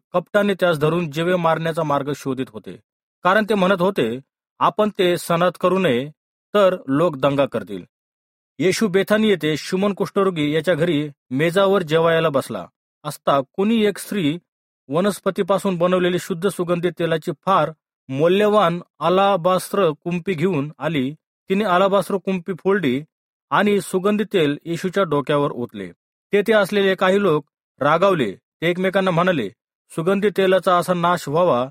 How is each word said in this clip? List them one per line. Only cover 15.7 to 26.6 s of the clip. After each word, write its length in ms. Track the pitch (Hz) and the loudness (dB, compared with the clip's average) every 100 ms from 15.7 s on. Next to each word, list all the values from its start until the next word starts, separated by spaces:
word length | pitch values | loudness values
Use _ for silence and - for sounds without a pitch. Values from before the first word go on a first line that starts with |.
| 175 | 0
बनवलेली 420 | 180 180 180 180 | 0 2 0 -2
शुद्ध 280 | - 170 190 | -4 -4 -4
सुगंधी 420 | - 170 175 175 | -4 -2 -2 -2
तेलाची 420 | 165 165 165 175 151 185 | -2 -2 -2 -4 -6 0
फार 260 | 185 151 - _ _ - | 2 0 -4 _ _ -8
मौल्यवान 680 | 135 165 196 214 208 170 170 - - | 0 2 4 4 4 2 0 -8 -4
अलाबास्त्र 920 | 156 185 196 190 175 185 - 202 175 | 0 2 2 2 0 0 -2 0 0
कुंपी 440 | - 175 175 196 | -2 -6 -6 -4
घेऊन 380 | 160 185 156 147 - | -2 -2 -2 -4 -6
आली. 340 | 196 151 131 156 _ _ - | -4 -4 -4 -8 _ _ -4
तिने 160 | 196 214 | -2 2
अलाबास्त्र 520 | 175 196 196 175 196 | 2 4 2 0 -4
कुंपी 360 | - 190 170 | -4 -6 -6
फोडली 500 | 180 185 202 151 131 156 _ _ _ _ | -4 -2 0 0 -2 -6 _ _ _ _
आणि 320 | 151 208 202 | 0 2 0
सुगंधी 420 | - 190 196 208 | -2 -2 -2 -2
तेल 340 | 202 196 143 147 160 | 0 0 0 -2 -6
येशूच्या 380 | 165 185 196 | -6 -4 -2
डोक्यावर 480 | 180 147 135 147 143 | 0 -2 0 0 0
ओतले. 400 | 120 120 104 90 - _ _ _ | -4 -10 -10 -14 -16 _ _ _
तेथे 200 | 202 208 | 0 2
असलेले 420 | 214 | 2